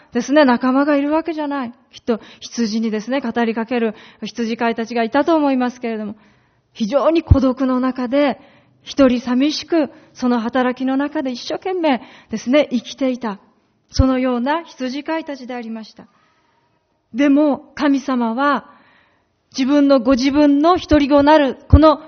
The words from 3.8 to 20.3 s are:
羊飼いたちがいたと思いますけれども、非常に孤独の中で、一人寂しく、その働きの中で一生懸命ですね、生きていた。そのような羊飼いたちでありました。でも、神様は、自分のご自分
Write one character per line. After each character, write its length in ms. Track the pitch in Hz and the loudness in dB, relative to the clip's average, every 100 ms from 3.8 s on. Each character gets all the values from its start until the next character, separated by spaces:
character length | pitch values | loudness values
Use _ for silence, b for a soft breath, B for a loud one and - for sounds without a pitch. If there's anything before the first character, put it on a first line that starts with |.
| 226 208 B B | -2 -6 B B
羊 360 | 214 - 226 226 | -12 -6 -6 -2
飼 140 | 233 | -4
い 40 | 226 | -4
た 100 | 220 | -4
ち 100 | 240 | -4
が 80 | |
い 80 | 226 | 0
た 120 | 277 | 0
と 100 | 294 | 2
思 160 | 320 285 | 2 2
い 60 | 262 | 0
ま 140 | 247 | -2
す 100 | 247 | -6
け 120 | 233 | -8
れ 60 | 220 | -8
ど 80 | 214 | -8
も、 120 | 214 b b b b _ | -12 b b b b _
非 140 | - 214 | -8 -2
常 240 | 269 254 | 0 2
に 140 | 330 | 0
孤 160 | - 277 | 0 -2
独 260 | 262 254 262 | -2 -2 -2
の 140 | 254 | -2
中 280 | 254 254 247 | -4 -4 -4
で、 320 | 277 285 - b b b _ | -2 -2 -4 b b b _
一 240 | - - 262 | -10 0 2
人 120 | 247 | 2
寂 320 | 240 247 285 | -2 -2 -2
し 140 | 294 - | -4 -4
く、 240 | 330 285 B B | -2 -2 B B
そ 160 | - 247 | -8 -4
の 100 | 240 | -2
働 380 | 226 254 247 247 | -2 -2 -2 -2
き 80 | 262 | -4
の 120 | 269 | -2
中 260 | 285 302 | -2 -4
で 80 | 269 | -6
一 100 | 240 | -8
生 120 | - 311 | -8 -8
懸 180 | 370 | -6
命 260 | 370 320 262 B B B | -2 0 -2 B B B
で 80 | 214 | -8
す 140 | 233 | 0
ね、 160 | 294 - | 2 2
生 100 | 240 | -2
き 140 | - - | -6 -4
て 140 | 262 | -4
い 80 | 247 | -4
た。 220 | 233 196 _ _ _ _ _ | -8 -10 _ _ _ _ _
そ 160 | - 262 | 0 2
の 140 | 254 | 0
よ 160 | 254 247 | -2 -2
う 40 | |
な 240 | 247 320 | -2 -4
羊 400 | 320 - 254 277 | -6 -10 -10 -8
飼 160 | 294 320 | -8 -8
い 60 | 311 | -8
た 100 | 277 | -12
ち 120 | 247 | -12
で 80 | 247 | -12
あ 40 | |
り 120 | 226 | -12
ま 120 | 226 | -14
し 120 | 214 - | -16 -20
た。 100 | - _ _ _ _ _ _ _ _ _ _ | -20 _ _ _ _ _ _ _ _ _ _
で 160 | 220 285 | 0 2
も、 440 | 277 302 262 - | 4 2 0 -6
神 260 | - 285 277 | -4 0 0
様 360 | - 254 233 226 | -2 -2 -2 0
は、 340 | 285 269 - b b b b b b _ _ | 0 0 -4 b b b b b b _ _
自 140 | - 262 | -4 0
分 220 | 294 277 | 2 4
の 120 | 277 | 4
ご 120 | 226 | 4
自 180 | 269 | 2
分 300 | 269 | 2